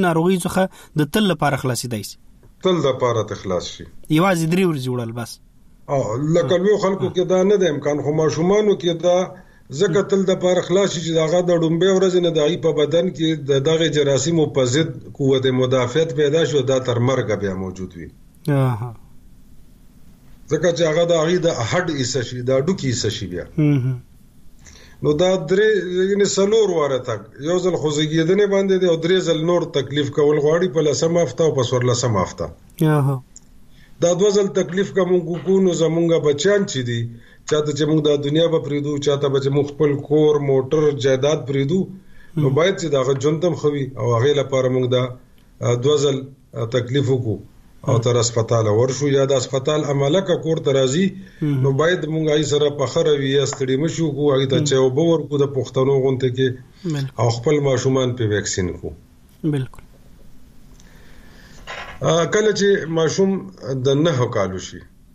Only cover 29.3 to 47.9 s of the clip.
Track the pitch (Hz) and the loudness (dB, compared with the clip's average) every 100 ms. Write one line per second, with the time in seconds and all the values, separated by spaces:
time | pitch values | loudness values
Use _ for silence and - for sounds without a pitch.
29.3 | 160 160 175 165 143 131 143 147 - 147 | 0 2 0 0 -4 -2 -2 -2 2 2
30.3 | 151 143 165 185 156 151 135 165 170 156 | 4 2 2 0 0 0 2 2 2 0
31.3 | - 160 135 123 127 123 113 127 101 90 | 0 0 2 0 0 0 0 0 0 -2
32.3 | - 82 - - - 156 151 135 135 - | -4 -10 -10 -14 -2 2 2 0 -2 -8
33.3 | - - - - - - - 170 175 208 | -20 -20 -20 -20 -20 -18 -2 0 2 2
34.3 | 202 196 190 175 180 196 196 175 180 156 | 2 0 -2 -2 -2 -2 0 2 0 0
35.3 | 170 143 190 190 160 160 165 170 165 147 | -6 0 2 2 2 0 2 2 2 2
36.3 | 143 190 202 196 131 120 117 117 - - | 2 2 2 0 -4 -4 -4 -6 -10 -20
37.3 | - - 151 151 135 151 156 147 147 139 | -16 -2 -2 0 0 0 2 2 0 0
38.3 | 151 165 160 139 143 143 147 147 139 143 | 0 2 0 -2 -4 -4 -4 -2 0 0
39.3 | 135 131 143 143 - 156 143 - 151 151 | 0 0 0 -2 0 0 0 0 2 4
40.3 | 147 139 135 131 156 151 135 131 131 143 | 2 2 0 2 2 2 2 2 2 2
41.3 | 151 123 139 139 185 185 - - - - | 0 -2 -2 0 0 -2 -8 -20 -20 -10
42.3 | 165 143 139 175 190 165 139 127 135 139 | -2 0 2 2 0 -2 0 0 0 0
43.3 | 156 175 139 151 147 131 120 117 117 131 | 0 -2 0 -2 -2 -6 -4 0 2 2
44.3 | 147 135 131 127 127 127 123 127 120 - | 2 0 0 0 0 0 0 -2 -6 -20
45.3 | - - - 120 120 127 147 143 135 131 | -20 -20 -6 -2 0 2 2 2 -2 -6
46.3 | - _ - 113 127 117 143 120 131 110 | -16 _ -8 -4 -4 -2 -2 0 0 -2
47.3 | 98 - - - - - | -6 -8 -20 -20 -12 -2